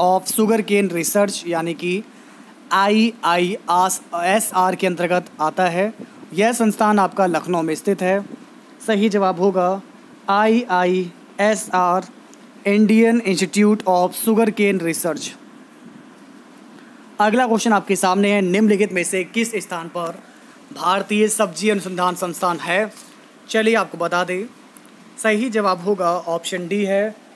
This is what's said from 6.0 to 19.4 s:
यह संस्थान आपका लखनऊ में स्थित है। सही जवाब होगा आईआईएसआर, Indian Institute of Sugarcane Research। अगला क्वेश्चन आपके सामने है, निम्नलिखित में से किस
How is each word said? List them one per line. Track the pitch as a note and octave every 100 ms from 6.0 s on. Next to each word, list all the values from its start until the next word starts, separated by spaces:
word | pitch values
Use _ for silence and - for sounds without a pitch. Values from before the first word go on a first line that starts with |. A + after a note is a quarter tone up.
| - - -
यह | E3 A3
संस्थान | A#3+ G#3+ - G#3+ G#3
आपका | F3+ - F#3
लखनऊ | D#3 E3+ F3
में | D#3+ D3+
स्थित | G#3 G3
है। | F#3 G3 G3 - - - - - -
सही | G3+ G#3+
जवाब | G3+ F#3+ F3
होगा | G3 F#3 F3+ G3 - - - - -
आईआईएसआर, | G3 A3 A3+ A#3+ F3+ F3+ F#3 F3 - - - G#3 G3+ - F#3 F3+ F#3 - - - - - - G3+
Indian | G#3 G#3+ A3 A3+ A#3 G3
Institute | F3 F#3+ G#3 G#3 G#3+ F#3+
of | F3+ F3+ - A3+
Sugarcane | A3 A3 - G3+ F#3+
Research। | E3 D#3+ E3+ D3 - - - - - - - - - - - - - - - - - - - -
अगला | G#3+ A#3 B3+
क्वेश्चन | A3 A#3+
आपके | G3+ F#3+ F#3
सामने | F#3+ F#3+ G3+
है, | G3+
निम्नलिखित | F3+ G3 A3 G3 G#3
में | F#3
से | E3+ F#3
किस | E3+ A3+